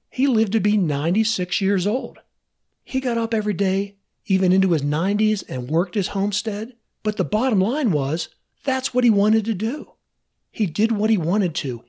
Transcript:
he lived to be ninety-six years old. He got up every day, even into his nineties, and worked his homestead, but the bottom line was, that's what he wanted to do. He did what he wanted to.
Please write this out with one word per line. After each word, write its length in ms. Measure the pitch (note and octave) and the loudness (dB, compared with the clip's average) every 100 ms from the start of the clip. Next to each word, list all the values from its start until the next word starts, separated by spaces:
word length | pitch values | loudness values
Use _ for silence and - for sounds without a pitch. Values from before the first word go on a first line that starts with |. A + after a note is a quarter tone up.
| _ | _
he 160 | - C#4 | -2 2
lived 260 | A3 G#3 | 2 2
to 80 | A3 | 0
be 160 | G3+ G#3 | 2 2
ninety-six 840 | E3 C#3+ D#3 G3 A3 - F3+ - | 0 0 0 0 0 -2 -4 -2
years 260 | F#3+ G3 F#3 | 0 0 0
old. 320 | B3+ C#4+ - _ _ _ _ _ _ | -2 -6 -14 _ _ _ _ _ _
He 180 | - C4 | -8 -4
got 160 | B3+ A#3 | -2 -2
up 160 | A3+ | 0
every 220 | A3 G#3 | -2 0
day, 420 | E3+ F#3+ F#3+ G3+ - _ _ - | 0 0 0 -2 -10 _ _ 0
even 260 | F#3 F3+ | 2 4
into 200 | F#3+ F#3+ | 4 4
his 100 | D#3+ | 2
nineties, 600 | C#3+ D3+ F#3+ G#3 G#3+ G#3 | 0 0 0 2 0 0
and 260 | - C3 B2 | -4 -8 -2
worked 240 | E3 F#3+ | -2 0
his 140 | G#3+ F3+ | -2 -2
homestead, 640 | G3 G3+ - A3 G3+ A#3 - _ _ | -2 -2 -4 -6 -6 -8 -14 _ _
but 120 | G#3+ G#3+ | -4 -2
the 80 | |
bottom 360 | D3+ G#3+ C4 G3+ | 0 0 2 2
line 320 | G3 D4 B3 | 0 0 0
was, 360 | D3+ C3+ E3 - _ _ _ | 0 0 -4 -6 _ _ _
that's 300 | - C4 - | -4 -2 -2
what 100 | B3 | 2
he 60 | A#3+ | 4
wanted 340 | G3+ G#3+ A3 | 4 4 2
to 100 | G#3+ | 0
do. 380 | F3+ A3 D4+ - _ _ _ _ _ _ | -2 -4 -6 -10 _ _ _ _ _ _
He 160 | - F#3 | -4 -2
did 260 | D3+ G#3+ | 0 0
what 180 | G#3 A3 | 0 0
he 80 | G#3 | 0
wanted 360 | D#3+ G#3+ F3+ C#3+ | 0 0 0 -2
to. 280 | C#3 A#2 | -6 -8